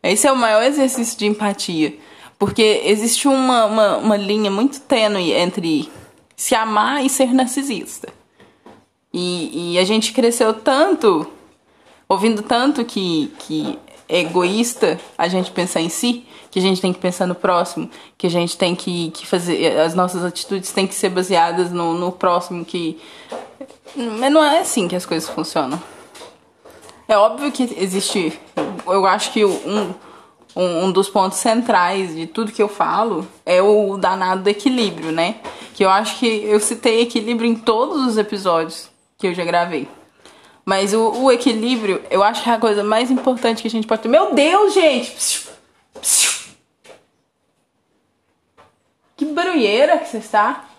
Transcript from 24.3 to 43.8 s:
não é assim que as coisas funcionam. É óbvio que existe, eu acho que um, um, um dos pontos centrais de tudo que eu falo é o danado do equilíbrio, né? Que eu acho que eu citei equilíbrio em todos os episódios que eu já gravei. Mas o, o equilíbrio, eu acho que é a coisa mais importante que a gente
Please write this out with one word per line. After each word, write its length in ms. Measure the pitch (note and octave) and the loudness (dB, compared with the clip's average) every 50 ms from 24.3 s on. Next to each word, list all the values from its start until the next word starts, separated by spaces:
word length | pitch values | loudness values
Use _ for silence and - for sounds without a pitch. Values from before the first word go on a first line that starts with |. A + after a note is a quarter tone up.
não 120 | D4 D#4+ D4+ | 4 4 4
é 160 | D4 D4 E4+ | 4 2 2
assim 280 | F#4+ - - A#3+ F#3+ | 0 0 -2 -2 -2
que 80 | F3 F3+ | 0 -2
as 100 | F3+ - | -6 -4
coisas 240 | - F3 D#3+ D#3 - | -4 -4 -4 -4 -6
funcionam. 520 | - - D#3 - - F3 C#3+ B2+ C#3+ F3 - - - - - - - - - - _ _ _ _ _ _ _ - - - - - - - - | -8 -8 -8 -4 -2 -4 -2 -2 -6 -8 -10 -14 -20 -20 -20 -20 -20 -20 -20 -20 _ _ _ _ _ _ _ -20 -20 -20 -20 -20 -20 -20 -2
É 100 | - A3 | 2 4
óbvio 340 | G3+ G#3 E4 D#4+ B3+ C#4+ D4 | 4 4 4 2 -2 -6 -6
que 120 | - - B3+ A#3 A#3 | -2 -2 -4 -4 -2
existe, 640 | - F#3 F#3+ F3+ G3 G3 - - G#3 E3+ D3+ - - - - _ E3+ D3+ F3+ F#3+ F3 - | -4 -4 -2 -2 -4 -4 -2 -2 -2 -2 -2 -4 -8 -18 -12 _ -6 -6 -6 -8 -10 -4
eu 200 | F3+ F#3 G3 F#3+ | 0 0 2 4
acho 260 | F#3+ F#3+ G3+ - - | 4 2 2 -2 -2
que 120 | - A3 G#3 | 0 2 2
um, 500 | G3 F3 D3+ - D3+ G3+ G#3+ G3+ F3 F#3 - - - - - - _ _ _ _ _ - | 2 2 -2 -4 -4 -4 -4 -4 -4 -8 -14 -18 -20 -20 -20 -20 _ _ _ _ _ -4
um, 300 | F3 F#3 F3 E3+ E3 F#3 | -2 -2 -2 0 0 0
um 60 | F#3+ | 2
dos 180 | F3+ F#3 G3 - | 2 2 0 2
pontos 300 | - G#3 F#3+ F#3+ F#3+ - | 2 2 2 2 0 -2
centrais 760 | - A#3+ A3 A#3 A#3+ - G#3+ F3+ F3+ F3 F#3+ G3 F#3+ F3+ D#3 | 0 2 2 2 2 2 2 2 2 2 0 -2 -4 -4 -6
de 120 | D#3+ E3 | -8 -10
tudo 240 | D#3+ - - A3+ G#3 | -8 -6 -6 -6 -6
que 100 | - - | 0 -2
eu 60 | G#3 | -2
falo 600 | G#3 G3+ - F3 E3 F3 F#3+ A3 A#3 G3 D#3+ F#3 - - - _ | -2 0 -4 -2 -2 0 0 0 0 -2 -4 -6 -10 -16 -12 _
é 160 | - F3+ F3+ | 2 4 4
o 360 | G3 G#3 G#3+ G#3+ G#3 G3 G3 | 6 6 6 4 4 0 -2
danado 460 | G3 F#3 F3+ F#3 F#3+ F#3 F#3 F#3 F#3+ F#3 | 0 0 0 0 0 0 -2 -2 0 0
do 60 | G3+ | -2
equilíbrio, 640 | G#3 G#3 - F#3 B3+ B3 A#3 G3 E3+ D#3+ D#3+ D#3+ | -2 0 0 0 2 2 0 -2 -2 -6 -6 -4
né? 260 | D#3+ E3 E3 F3+ A3 - - - - - - - - | -2 -2 -2 -2 -4 -8 -14 -16 -16 -16 -18 -20 -2
Que 100 | - G3 | 0 2
eu 60 | F#3 | 4
acho 300 | F#3 G3+ A3 G#3+ - - | 4 4 2 -2 -4 -2
que 60 | B3+ | 0
eu 340 | A#3 A3 G#3+ G#3+ G#3+ G#3 G#3+ | 0 0 0 0 2 2 2
citei 420 | G#3+ - A#3+ A3 - B3 A3 A3+ | 2 0 -4 0 0 2 4 4
equilíbrio 480 | A#3+ A#3 - A#3 G#3 A3+ A#3+ A3+ A3+ A#3 | 2 2 0 -4 -2 -2 -2 0 0 0
em 60 | A3+ | 0
todos 500 | A3+ - - A3 A3 B3+ D4 F#4 D4 C4 | 0 0 0 2 2 0 0 0 -2 -2
os 120 | B3+ G#3+ | 0 0
episódios 720 | A3 G#3 G#3 G#3+ G3 G3 F#3+ E3+ E3 D#3+ D#3 - - - - _ _ _ _ _ | 0 0 -2 -4 -4 0 0 0 0 0 -2 -8 -16 -18 -20 _ _ _ _ _
que 100 | _ - | _ -4
eu 60 | F#3 E3+ | -4 -4
já 100 | F3+ E3+ | -2 -4
gravei. 440 | E3+ E3+ F3 E3+ F#3 E3+ D#3 F#3 - - - - _ _ _ _ - - _ _ - _ _ _ | 0 0 0 0 0 -4 -6 -6 -8 -14 -20 -20 _ _ _ _ -20 -20 _ _ -20 _ _ _
Mas 300 | F#3 F#3+ F#3+ G3 G#3 G3+ | -2 0 0 0 0 2
o, 300 | A3+ A3+ A3+ G#3+ A#3+ C4 | 2 2 0 0 2 2
o 80 | C4+ | 4
equilíbrio, 720 | B3 A#3+ B3 C4+ A3+ A3 G#3+ A#3+ C4 A#3 A3 G3 F#3 - - - | 2 4 2 0 0 2 0 -2 -2 0 0 -2 -2 -2 -4 -2
eu 120 | - F#3+ G3 | 0 2 2
acho 200 | G#3 A#3 A3+ - | 2 0 0 0
que 60 | A#3+ | 0
é 40 | A#3 | 0
a 60 | A3 | 2
coisa 240 | A3+ A3 G#3 G3+ G3+ | 2 2 2 0 0
mais 260 | G#3 G#3+ A3 B3 B3 | 0 0 0 2 0
importante 540 | C4 B3 - C4 B3+ A#3+ - A#3 A3+ A3 - | 0 0 0 -2 -2 0 0 -2 -2 -2 -4
que 40 | |
a 40 | A3+ | -4
gente 160 | A3+ A3+ | -4 -4